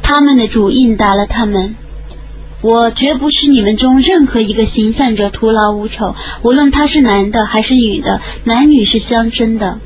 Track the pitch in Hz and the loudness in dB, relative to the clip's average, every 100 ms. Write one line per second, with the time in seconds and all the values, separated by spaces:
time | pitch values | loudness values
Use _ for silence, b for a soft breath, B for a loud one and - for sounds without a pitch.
0 | - 285 285 269 220 233 196 - 254 214 | 0 2 4 4 2 0 0 2 2 2
1 | 208 196 202 220 220 202 196 220 - - | 0 0 0 -2 -2 -2 -4 -8 -14 -16
2 | - - - - - - 220 233 233 226 | -14 -16 -16 -16 -16 -6 0 2 0 0
3 | 269 285 285 294 294 269 202 214 254 262 | -2 0 -2 0 2 2 2 0 2 2
4 | 262 370 277 233 214 220 214 - 214 226 | 4 2 2 2 -2 0 0 0 -2 0
5 | 269 214 202 - 220 220 208 208 214 - | 0 0 -2 -2 0 2 0 -2 -6 -6
6 | 202 - B B 233 262 285 285 294 311 | -8 -8 B B 0 4 4 2 0 2
7 | 247 202 196 226 208 220 214 254 226 196 | 2 2 0 -2 -2 -2 0 2 2 -2
8 | - 196 B B - 226 294 294 202 220 | -4 -4 B B -2 2 4 4 2 -2
9 | - 233 226 233 226 226 202 175 | 0 -2 -2 -2 -2 0 -4 -6